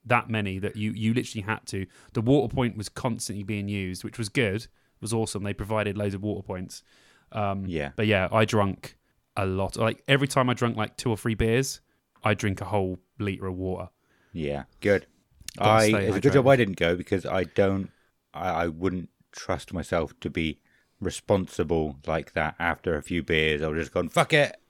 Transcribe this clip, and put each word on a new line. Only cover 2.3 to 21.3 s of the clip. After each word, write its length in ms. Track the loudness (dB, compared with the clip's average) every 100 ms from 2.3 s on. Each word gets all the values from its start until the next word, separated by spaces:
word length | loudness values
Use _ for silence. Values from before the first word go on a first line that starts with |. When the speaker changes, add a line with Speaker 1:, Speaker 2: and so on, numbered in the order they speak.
| 4 4
Speaker 1:
point 220 | 0 0 -2
was 120 | -10
constantly 540 | -4 -4 -4 -6 -8
being 240 | -6 -4 -2
used, 340 | -2 -4 -6
which 140 | -10 -8
was 100 | -4
good. 340 | 0 0 0
It 80 | -6 _ _ _
was 120 | -4
awesome. 300 | -2 -2 -4
They 100 | -6
provided 420 | -6 -4 -2 -2 -2
loads 160 | -2
of 80 | -2
water 200 | -4 -6
points. 400 | -6 -8 -10 -14 _ _ _ _ _
Um, 340 | -4 -2 -2 -4
Speaker 2:
Yeah. 260 | -4 -4 -2
Speaker 1:
but 100 | 2
yeah, 220 | 2 4
I 120 | 2
drunk 520 | 4 4 2 -2 -12 -20 _ _ _ -4
a 100 | -2
lot. 300 | 0 -2 0
Like, 260 | -2 -2 0
every 200 | 2 4
time 200 | 2 2
I 40 |
drunk, 220 | 2 0 0
like, 200 | -4 -4
two 140 | -4
or 60 | -2
three 180 | -2
beers, 460 | 0 2 2 0 -6 _ _ _ _
I 100 | -2
drink 260 | 0 0 -2
a 60 | -2
whole 320 | 0 0 -4 _ -6
litre 280 | -6 -4 -6
of 100 | -4
water. 320 | -4 -6 -10 _ _ _ _
Speaker 2:
Yeah, 320 | -6 -4 -4 -8 _
good. 260 | 2 2 0 _ _ _ -18 0
Speaker 1:
Gotta 140 | 4
Speaker 2:
I, 180 | 6 6
Speaker 1:
stay 180 | 4 0
Speaker 2:
it's 100 | 2
a 40 |
good 120 | 4
job 120 | 6 6
Speaker 1:
hydrated. 40 |
Speaker 2:
I 40 | 6
didn't 200 | 4 2
go 200 | 2 0
because 300 | 0 -2 0
I 180 | -2
don't, 460 | 0 2 2 2 -4 _ _ _ _
I, 160 | -6 -2
I 180 | 0 -2
wouldn't 420 | 0 -2 -2 -8 _ _
trust 400 | -14 -6 -6 -4
myself 440 | -8 -2 -2 -2 -6
to 100 | -6
be 300 | -2 -2 -4 _ _ _ _
responsible 960 | -8 -8 2